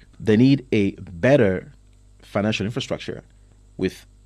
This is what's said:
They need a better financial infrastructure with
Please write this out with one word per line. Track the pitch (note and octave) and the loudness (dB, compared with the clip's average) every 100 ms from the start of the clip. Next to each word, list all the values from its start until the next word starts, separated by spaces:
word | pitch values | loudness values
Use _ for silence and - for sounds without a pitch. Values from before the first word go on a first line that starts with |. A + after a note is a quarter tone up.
| - - | -20 -6
They | - G#2+ | 2 4
need | B2+ C#3 - | 6 4 0
a | A2+ G2 | 0 0
better | - F#2+ F2 B2 C#3+ G#2+ F#2 - - _ _ _ _ | -4 -12 -4 2 4 2 -2 -8 -20 _ _ _ _
financial | - G#2 G#2 G#2+ G2+ | -10 -4 -2 -2 -4
infrastructure | A#2+ - D#2+ - - - _ _ _ _ - | -6 -8 -8 -10 -14 -16 _ _ _ _ -6
with | F#2 - - _ | -6 -6 -18 _